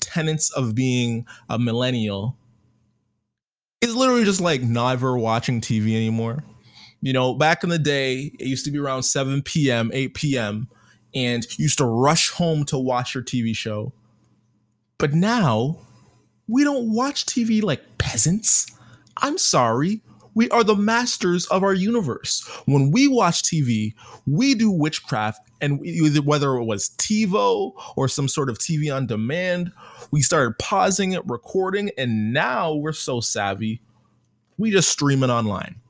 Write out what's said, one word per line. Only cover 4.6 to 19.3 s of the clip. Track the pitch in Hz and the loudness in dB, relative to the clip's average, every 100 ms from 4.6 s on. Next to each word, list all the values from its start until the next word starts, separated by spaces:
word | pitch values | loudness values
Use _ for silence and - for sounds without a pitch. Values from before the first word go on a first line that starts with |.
never | 120 120 123 127 131 123 | 0 0 0 0 0 0
watching | 110 117 - 117 | 0 0 0 -2
T | - 110 | -2 0
V | 107 110 | 2 0
anymore. | 110 113 113 120 - - - - - _ | 0 -2 -4 -6 -10 -20 -20 -20 -20 _
You | 135 | -2
know, | 131 127 127 | 0 0 2
back | 156 170 | 2 2
in | 175 | 0
the | 170 | 0
day, | 147 143 131 131 143 - | 0 0 0 -4 -6 -8
it | 131 | -6
used | 127 147 | -4 -4
to | |
be | 143 | -4
around | 139 131 | -2 -2
seven | - 143 135 139 | -2 -2 -2 -2
P | - 165 139 | -2 0 2
M, | 117 113 | 2 0
eight | 135 131 - | -2 -4 -2
P | 151 131 | -2 0
M, | 107 107 123 - _ _ _ | -2 -4 -8 -12 _ _ _
and | 135 123 120 113 - | -4 -2 -2 -6 -4
you | 151 | -2
used | - | 0
to | 127 | 0
rush | 113 139 160 - | 4 4 4 0
home | - 170 156 143 | 0 0 0 -2
to | 139 | -2
watch | 127 123 123 | 0 -2 -2
your | 131 | -6
T | - 123 | -4 -2
V | 113 | -2
show. | 107 113 107 117 - _ _ _ _ _ _ _ _ _ - | -4 -4 -6 -8 -12 _ _ _ _ _ _ _ _ _ -4
But | 147 | 0
now, | 156 202 240 156 110 135 170 - _ _ _ _ _ - | 2 2 2 2 2 0 -4 -12 _ _ _ _ _ -2
we | 247 | 2
don't | 294 277 226 | 2 2 0
watch | 220 269 - - | 0 -2 -2 -4
T | 247 | -2
V | 226 214 | 2 2
like | 208 135 - - | 2 -2 -4 -4
peasants. | - - 156 208 - - - - - - _ - | -2 0 0 0 2 0 -2 -10 -20 -20 _ -4
I'm | 277 | -2